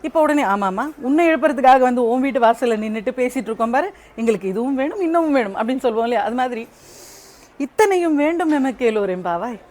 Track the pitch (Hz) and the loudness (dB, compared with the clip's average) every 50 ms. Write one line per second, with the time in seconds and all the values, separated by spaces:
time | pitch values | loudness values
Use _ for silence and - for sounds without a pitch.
0 | - 302 - 330 302 294 294 294 254 190 196 202 202 190 185 202 254 311 311 - | -8 -2 0 2 2 2 2 2 2 0 0 0 0 -2 -2 -4 -6 -6 -8 -6
1 | 240 247 285 320 349 330 320 254 285 302 285 247 262 262 262 269 254 254 247 247 | -2 0 2 4 4 4 2 2 2 0 0 4 6 6 6 6 6 2 2 0
2 | 247 226 240 262 262 277 220 269 233 220 233 - 262 240 226 214 220 220 214 226 | 0 0 0 0 0 0 0 4 4 4 4 2 0 -2 0 -2 -2 -6 -6 -6
3 | 202 247 254 254 247 247 254 262 208 214 226 214 226 226 233 277 330 415 - - | -6 -6 -4 -2 -4 -2 -2 -4 -6 -6 -4 -4 -2 0 0 0 -2 -2 -8 -14
4 | - - - - 226 226 220 185 190 190 185 220 240 269 277 254 269 311 - 415 | -20 -18 -8 -4 -2 -2 -2 0 -4 -4 -4 -2 -2 -2 -2 -2 -2 -4 -2 -4
5 | 370 320 330 339 330 311 277 262 220 196 196 - 226 226 262 262 - 247 214 220 | -2 0 0 0 2 2 2 0 0 -2 -4 -4 -4 -2 -4 -2 -2 -2 0 0
6 | 226 233 247 214 202 214 233 254 254 254 240 226 233 - - - - - - - | -2 0 0 -2 -2 -2 -2 -2 -2 -4 -4 -8 -12 -14 -20 -20 -20 -20 -20 -20
7 | - - - - - - - - - _ _ - 277 - _ - 440 403 381 359 | -20 -20 -20 -20 -20 -20 -20 -20 -20 _ _ -10 -10 -6 _ 0 2 2 2 2
8 | 339 330 302 285 294 311 339 330 359 320 302 285 262 269 - - 254 233 214 214 | 2 2 2 2 2 0 0 0 0 0 0 0 0 -2 -2 0 -2 0 0 0
9 | 202 190 180 180 180 180 170 170 202 247 233 190 - - | -2 -2 -4 -4 -4 -4 -4 -4 -4 -6 -8 -12 -16 -20